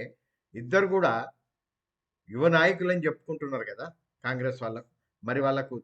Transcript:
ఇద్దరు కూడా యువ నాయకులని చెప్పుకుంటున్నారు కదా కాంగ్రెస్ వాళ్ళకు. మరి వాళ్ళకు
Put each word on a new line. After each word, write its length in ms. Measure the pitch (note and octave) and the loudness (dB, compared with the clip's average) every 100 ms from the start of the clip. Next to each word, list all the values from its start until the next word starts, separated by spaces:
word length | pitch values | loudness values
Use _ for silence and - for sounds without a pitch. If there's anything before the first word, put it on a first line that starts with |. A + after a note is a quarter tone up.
| A#2+ - _ _ _ D#3 | -8 -16 _ _ _ -12
ఇద్దరు 280 | B2 F#3+ G3 F#3+ | 0 2 4 4
కూడా 180 | E3 A2+ C3+ - _ _ _ _ _ _ _ _ - | 2 0 -4 -12 _ _ _ _ _ _ _ _ -12
యువ 180 | A2 D#3+ | 0 4
నాయకులని 580 | E3 E3+ F#3 F3+ F3+ D#3 | 6 4 4 0 0 0
చెప్పుకుంటున్నారు 600 | D3+ - D#3 C#3+ C3 G#2 | -2 -8 -8 -6 -6 -8
కదా 140 | G2+ D#3 - _ _ B2 | -10 -12 -14 _ _ -6
కాంగ్రెస్ 380 | B2+ B2+ - | -4 -4 -4
వాళ్ళకు. 260 | A2+ A2+ - _ _ _ | -6 -8 -12 _ _ _
మరి 180 | G#2+ B2+ C3+ | -4 0 2
వాళ్ళకు 300 | C3+ C3+ A#2+ | 0 -2 -8